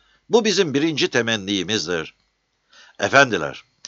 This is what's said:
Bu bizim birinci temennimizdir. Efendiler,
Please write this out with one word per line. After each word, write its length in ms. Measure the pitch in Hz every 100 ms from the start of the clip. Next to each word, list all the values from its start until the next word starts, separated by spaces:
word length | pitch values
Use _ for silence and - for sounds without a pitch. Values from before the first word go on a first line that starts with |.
| _ _ -
Bu 160 | 214
bizim 300 | 214 185 170
birinci 340 | 131 160 147 180
temennimizdir. 1040 | 127 117 110 95 101 85 107 80 85 78 - _ _ _ _ _ - - -
Efendiler, 640 | 101 127 135 98 73 64 - _